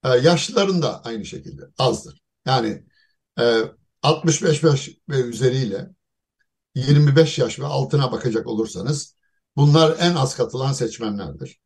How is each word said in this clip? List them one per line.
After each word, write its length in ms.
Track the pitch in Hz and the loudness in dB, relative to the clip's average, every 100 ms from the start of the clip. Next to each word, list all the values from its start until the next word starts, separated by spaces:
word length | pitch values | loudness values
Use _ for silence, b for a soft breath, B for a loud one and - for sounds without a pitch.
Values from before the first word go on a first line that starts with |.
E, 60 | 131 | 2
yaşlıların 720 | 127 143 170 - 220 196 180 | 4 4 2 0 -2 0 0
da 220 | 135 - | -2 -6
aynı 220 | 117 113 92 | -10 -10 -12
şekilde 360 | - - 71 - - | -16 -18 -20 -20 -4
azdır. 440 | 131 107 - _ _ _ - | -2 -2 -10 _ _ _ -2
Yani, 380 | 131 110 - _ _ _ _ _ - | -2 -2 -6 _ _ _ _ _ -2
e, 220 | 120 113 113 _ _ _ | 2 2 -2 _ _ _
altmış 420 | 143 156 160 151 | -2 0 0 0
beş 200 | 180 147 | 0 2
yaş 260 | 160 135 - - - | 2 2 -4 -18 -6
ve 120 | 139 | -4
üzeriyle 680 | 120 107 127 131 117 92 90 _ _ _ _ _ _ _ _ 131 | -4 -2 0 0 -4 -6 -10 _ _ _ _ _ _ _ _ -6
yirmi 400 | 131 147 147 139 | 2 4 6 6
beş 240 | 156 - | 4 2
yaş 200 | - - | -4 -4
ve 60 | 143 | -6
altına 460 | 135 135 143 127 | -4 -2 0 0
bakacak 360 | 104 123 110 - | -2 -4 -4 -4
olursanız 680 | 110 110 90 104 147 - _ _ _ _ - | -4 -4 -6 -6 -6 -8 _ _ _ _ 2
bunlar 400 | 147 151 156 165 | 6 6 4 4
en 160 | 175 175 | 0 2
az 200 | 135 - | -2 -2
katılan 360 | 120 127 135 | -4 -2 -4
seçmenlerdir. 880 | 135 113 - 110 101 85 71 - _ | -2 -6 -4 -8 -6 -10 -12 -16 _